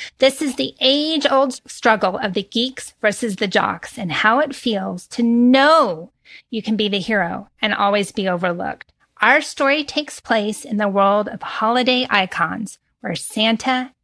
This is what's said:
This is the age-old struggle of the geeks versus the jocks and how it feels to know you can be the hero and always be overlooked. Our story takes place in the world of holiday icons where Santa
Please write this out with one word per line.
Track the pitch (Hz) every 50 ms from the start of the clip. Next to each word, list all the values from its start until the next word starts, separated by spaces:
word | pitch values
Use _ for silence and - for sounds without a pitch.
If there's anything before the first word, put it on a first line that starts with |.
| - - - -
This | 254 269 262 -
is | 320 285 240
the | - 269 262 - -
age-old | 254 262 277 294 302 311 320 311 285 - 277 262 277 269 247 - - -
struggle | - - - 240 220 202 - 185 180 -
of | - 208 180
the | 202 196
geeks | - - 226 240 262 254 - - - - _
versus | - 214 196 - - 226 196
the | - 220 196
jocks | - 214 170 202 185 165 - - - -
and | 214 170
how | 147 - - 214 226 262
it | 311 269 269
feels | - - 247 220 196 190 190 185 180 - -
to | - - 240
know | 233 233 240 240 247 254 269 277 294 320 330 285 214 175 156 170 202 _ _ _ - - - - _
you | - 220
can | 196 - 220 196
be | 214 208
the | 202 202
hero | 180 - 220 202 180 170 185 - 202 - _ _
and | - 214 208
always | - 202 202 202 208 202 - -
be | - 190 190
overlooked. | 180 175 180 180 175 175 185 147 - - - - _ _ _ _ _ -
Our | - 226 262 302
story | 294 - - - 294 269 285 311 294
takes | 285 - 302 294 285 - -
place | - - 240 220 208 214 214 - -
in | - 233 208
the | 214 202
world | 190 202 196 196 202 208 208 214
of | - -
holiday | - - - - 220 220 233 254 247 247 254 247 254 -
icons | - 202 190 185 - - 170 160 180 196 220 185 - - _ _ _ _
where | - 208 175
Santa | 156 - - - 220 214 226 226 220 - 254 262 254 254 269 - _